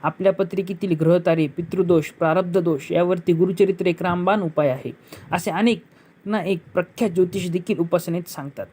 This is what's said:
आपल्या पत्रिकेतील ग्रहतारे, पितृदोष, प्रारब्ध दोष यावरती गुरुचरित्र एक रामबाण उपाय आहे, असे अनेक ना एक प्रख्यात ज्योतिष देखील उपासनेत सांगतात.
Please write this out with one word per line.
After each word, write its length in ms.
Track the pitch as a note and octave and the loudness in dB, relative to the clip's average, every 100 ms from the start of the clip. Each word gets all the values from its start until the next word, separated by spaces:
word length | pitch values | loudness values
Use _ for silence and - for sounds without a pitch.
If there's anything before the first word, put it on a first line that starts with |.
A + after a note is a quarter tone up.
आपल्या 300 | D3+ - F#3+ | -4 0 0
पत्रिकेतील 640 | F#3+ F#3+ F#3 F#3 F#3 G3 D#3 | 2 -2 -2 -6 -6 -2 2
ग्रहतारे, 460 | D#3+ F3 F3 E3 D3+ | 4 4 4 2 0
पितृदोष, 580 | - E3+ F#3 F3+ E3 D3+ | -2 -6 -2 4 4 2
प्रारब्ध 500 | - E3 E3+ F3+ F#3 | -2 0 2 0 0
दोष 320 | E3+ D3 - | 0 -2 0
यावरती 400 | E3+ F3+ F3+ F3+ | 0 2 0 0
गुरुचरित्र 540 | E3 F3+ F3 G3 F#3+ F#3 | 2 2 4 2 2 -2
एक 160 | E3+ | 0
रामबाण 380 | F3+ F3 F3+ G#3 | -2 0 2 0
उपाय 280 | E3+ D#3 D3 | 0 0 0
आहे, 240 | B2+ - - - - - | 0 -8 -14 -20 -20 -6
असे 180 | E3+ G3 | -4 -2
अनेक 320 | F3 A3+ G3+ - _ _ _ G3 | 0 0 0 -6 _ _ _ -6
ना 160 | G#3+ | -4
एक 160 | F3 F3 - | -2 -4 -2
प्रख्यात 360 | F3+ F3 - A3 | -4 -4 -4 -2
ज्योतिष 400 | F3 F3+ G3 F3+ | 0 0 -2 -4
देखील 280 | F3 F3 G3 | -6 -4 -2
उपासनेत 440 | E3+ F3 E3+ E3+ F3 | 0 -2 -2 -6 -8
सांगतात. 380 | - C#3 - - | -12 -12 -12 -14